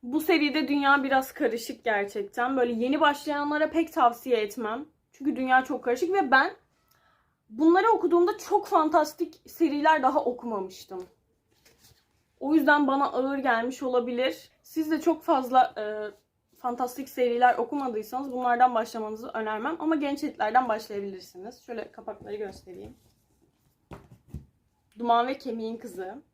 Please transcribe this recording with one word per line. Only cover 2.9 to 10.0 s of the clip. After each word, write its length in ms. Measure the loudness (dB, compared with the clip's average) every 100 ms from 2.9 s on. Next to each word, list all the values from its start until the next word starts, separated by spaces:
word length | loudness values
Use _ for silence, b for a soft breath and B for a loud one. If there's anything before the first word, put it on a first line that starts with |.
| 2
başlayanlara 720 | 2 2 -4 -4 -2 -2 0
pek 220 | 0 -2
tavsiye 440 | 2 2 2 -2 0
etmem. 500 | -2 -4 -6 -6 -10 _ _
Çünkü 240 | _ -4 -2
dünya 280 | 4 4
çok 200 | 4 -4
karışık 280 | -2 0 0
ve 180 | 0 4
ben 260 | 4 4 -4 _ _ _ _ _ _ _ _ _
bunları 400 | 2 6 6 6
okuduğumda 480 | 4 4 4 4 0
çok 280 | 0 0 2
fantastik 760 | 2 4 2 2 -2 -8 -8 -20
seriler 560 | -2 0 2 2 4